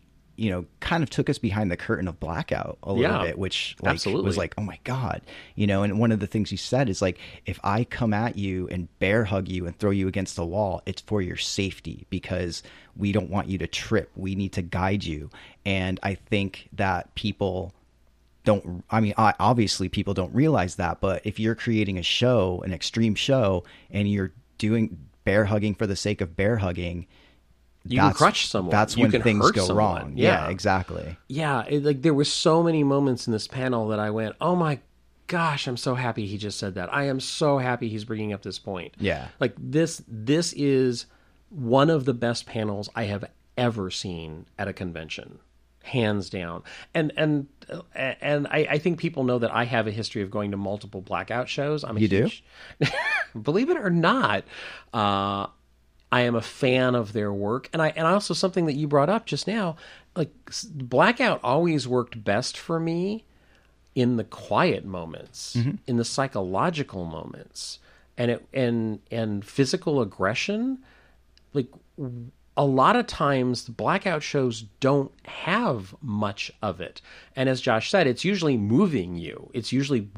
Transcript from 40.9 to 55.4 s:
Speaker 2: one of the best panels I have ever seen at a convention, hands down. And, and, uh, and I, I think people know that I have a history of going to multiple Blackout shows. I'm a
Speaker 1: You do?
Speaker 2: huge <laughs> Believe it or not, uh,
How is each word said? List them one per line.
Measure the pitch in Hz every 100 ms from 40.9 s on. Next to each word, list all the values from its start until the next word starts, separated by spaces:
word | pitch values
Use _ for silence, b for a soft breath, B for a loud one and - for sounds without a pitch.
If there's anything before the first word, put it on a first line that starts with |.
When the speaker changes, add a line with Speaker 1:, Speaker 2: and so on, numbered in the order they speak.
| 120 - b b b _
Speaker 2:
one | 185 120 127 170
of | 160
the | 131
best | 123 117 117 -
panels | 117 107 101 104 -
I |
have | 107 101 - _ _ -
ever | 123 113 92
seen | - 104 85 80 78 - -
at | 98
a |
convention, | 92 92 82 80 - - - _ _ _ _
hands | - 135 110 104 92
down. | 101 85 87 - B B
And, | - 156 -
and, | 156 147 139 _ -
uh, | 135 -
and | - 131 - 139 147 143
I, | - 156
I | 151
think | 180 165
people | 165 165
know | 131 123
that | 117
I | 110
have | 117 120 110
a |
history | 104 104 113
of | 98
going | 104 104
to | 98
multiple | 98 101 101 98
Blackout | 92 90 95 117 127
shows. | - 143 151
I'm | - 107
a |
Speaker 1:
You | 107
do? | 95
Speaker 2:
huge | 147 - - B B B
<laughs> | - 277 330 - - -
Believe | 107 170 269
it | 349
or | 208
not, | 170 165 254 139 104 - B B B B
uh, | 117 104 98 98 101